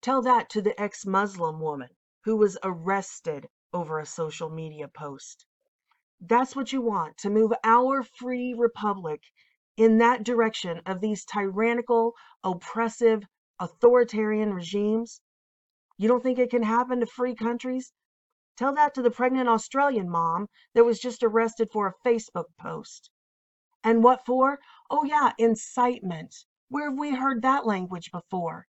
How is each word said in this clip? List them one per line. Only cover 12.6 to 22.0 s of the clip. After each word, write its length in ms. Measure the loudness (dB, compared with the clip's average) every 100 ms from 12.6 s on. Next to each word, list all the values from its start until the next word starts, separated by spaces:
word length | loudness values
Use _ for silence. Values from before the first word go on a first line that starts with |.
| -6 -4 -4 2 2 2 -4 _ _ _
authoritarian 920 | -12 _ 6 6 4 0 0 0 -2
regimes? 680 | -4 -6 -2 0 0 -4 -14 _ _ _ _ _ _ _ _
You 120 | 0
don't 140 | 2
think 160 | 0 0
it 120 | 0
can 120 | 0
happen 380 | 0 0 0 -2
to 60 | -4
free 280 | -4 -6
countries? 580 | -4 -4 -4 -6 -8 -8 _ _ _ _ _ _ -4
Tell 180 | -2
that 200 | 2 0
to 80 | 2
the 80 | 0
pregnant 380 | 2 0 2 2
Australian 600 | 0 0 0 0 0 -2
mom 380 | -2 0 -2 -6 _ _
that 100 | 4
was 140 | 4 4
just 240 | -4 -2
arrested 460 | 0 2 0 -2 -4
for 140 | -2 -4
a 220 | -2